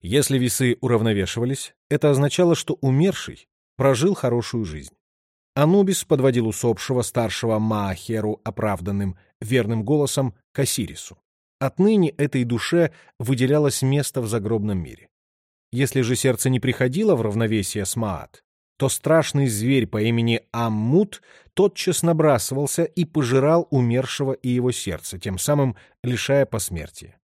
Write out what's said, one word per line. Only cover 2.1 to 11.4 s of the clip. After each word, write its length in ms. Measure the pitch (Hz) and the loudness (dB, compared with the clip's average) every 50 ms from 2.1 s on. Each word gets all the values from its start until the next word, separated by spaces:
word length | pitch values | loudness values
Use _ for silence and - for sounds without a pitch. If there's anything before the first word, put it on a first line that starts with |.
означало, 440 | 143 131 143 143 - - 180 175 165 | 4 4 2 2 2 2 4 4 4
что 240 | - - - 156 - | 2 0 -6 -6 -2
умерший 680 | - 135 131 139 170 196 - - - - - - - _ _ _ _ _ _ | 0 2 4 4 2 2 0 -2 -10 -12 -14 -18 -20 _ _ _ _ _ _
прожил 380 | - 135 139 131 113 147 202 202 | 0 2 2 2 4 2 0 0
хорошую 500 | - - 123 117 120 110 - - 117 110 | 0 -2 0 0 -2 -2 -4 -4 -4 -4
жизнь. 300 | 85 76 76 69 - _ _ _ _ _ _ _ _ _ _ _ _ _ | -6 -8 -12 -14 -16 _ _ _ _ _ _ _ _ _ _ _ _ _
Анубис 500 | 131 147 156 185 202 196 190 185 - - | 0 2 4 4 4 4 2 0 -4 0
подводил 440 | _ 160 135 127 135 123 123 113 110 | _ 2 4 4 2 2 2 0 0
усопшего 540 | 104 - - 120 110 - - - 131 127 | -2 0 0 0 0 0 -2 -2 -2 -2
старшего 560 | 117 - - 123 117 107 - - - 113 110 107 | -2 -2 -2 -2 -2 -2 -4 -4 -2 0 0 0
Маахеру 840 | 110 110 107 104 101 98 92 - - - 113 110 104 107 107 - | 0 0 0 -2 -2 -4 -4 -6 -6 -6 -4 -2 -2 -4 -6 -4
оправданным, 760 | _ 113 104 - 113 104 98 87 87 101 98 101 101 95 90 _ _ _ _ _ | _ -10 -6 -2 -2 -2 -2 -2 -4 -4 -4 -2 -2 -4 -6 _ _ _ _ _
верным 440 | - 104 127 127 110 104 117 110 104 | -6 0 0 0 2 0 -2 -2 0
голосом 500 | 101 151 151 143 131 - 147 135 123 - _ _ _ | 0 0 0 0 0 0 -2 -2 -2 -4 _ _ _
к 80 | _ - | _ -4
Осирису. 580 | 135 - - - 110 - - - - - - _ _ _ _ _ | -2 -2 -2 -4 -6 -8 -8 -16 -18 -20 -20 _ _ _ _ _